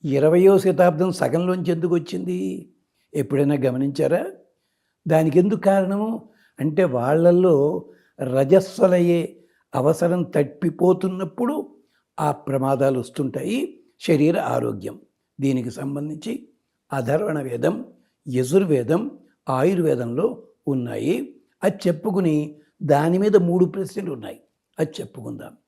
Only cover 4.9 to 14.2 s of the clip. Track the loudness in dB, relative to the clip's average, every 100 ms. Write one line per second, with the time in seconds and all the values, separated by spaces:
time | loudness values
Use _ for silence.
4.9 | _ 0 2 4 4 2 2 2 2 0
5.9 | -2 -4 -6 -12 _ _ -6 -4 0 0
6.9 | 0 2 4 6 6 4 4 2 -2 -8
7.9 | -20 _ _ -2 0 4 4 4 0 2
8.9 | 4 2 2 -2 -10 _ _ _ -2 0
9.9 | 2 0 0 -2 -2 -2 -2 -6 0 2
10.9 | 2 0 -6 -10 -4 -4 -4 -8 _ _
11.9 | _ _ -4 -4 -4 -4 -2 0 2 0
12.9 | 0 -6 -6 -6 -4 -6 -4 -6 -10 _
13.9 | _ 0 2